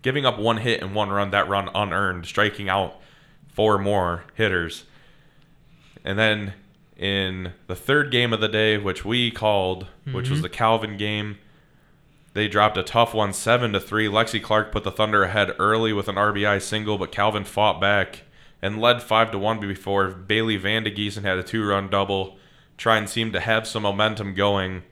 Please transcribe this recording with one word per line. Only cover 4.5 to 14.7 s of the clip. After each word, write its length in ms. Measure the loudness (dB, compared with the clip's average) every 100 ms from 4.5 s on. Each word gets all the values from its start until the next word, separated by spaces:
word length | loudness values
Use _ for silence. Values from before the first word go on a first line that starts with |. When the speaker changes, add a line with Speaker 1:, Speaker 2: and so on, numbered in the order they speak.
| 0 -2 -8 -18 -20 -20 -20 -20 _ _ _ _ -20 -20 -14
Speaker 1:
And 140 | -8 0
then 360 | 0 0 -4 -12 -20 _ _ -8
in 560 | -4 -2 -2 -4 -10 -12 -12
the 80 | -10
third 360 | 0 0 2
game 200 | 0 2
of 60 | 0
the 60 | 0
day, 300 | 2 2 2
which 260 | -2 -4 -2
we 240 | 0 -2
called, 560 | 0 2 2 0 -4 -8 -14 -10
which 180 | -6 -2
was 100 | -2
Speaker 2:
Mm-hmm. 40 |
Speaker 1:
the 60 | -4
Calvin 480 | 0 2 2 0 -6
game, 400 | -4 -4 -6 -10 -18 _ _ _ _ _ _ _ _
they 140 | -4 0
dropped 260 | 4 4 4
a 60 |
tough 300 | 0 2 2
one, 180 | 2 -2
seven 400 | 0 2 2 2
to 60 | -2
three. 280 | -2 0 2
Lexi 360 | 2 2 -2
Clark 280 | 0 0 2